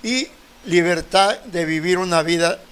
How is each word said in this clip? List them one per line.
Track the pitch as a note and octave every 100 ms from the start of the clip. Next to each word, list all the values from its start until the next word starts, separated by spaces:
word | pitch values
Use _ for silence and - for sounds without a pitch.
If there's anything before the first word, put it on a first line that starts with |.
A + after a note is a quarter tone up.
y | A3 C4 D4 - - - C3+
libertad | F3 E3+ E3+ D#3+ F#3+ G3 - B3
de | E3+ D#3+
vivir | D#3+ E3+ F3+
una | F#3 E3+
vida | D#3 E3+ E3+ - -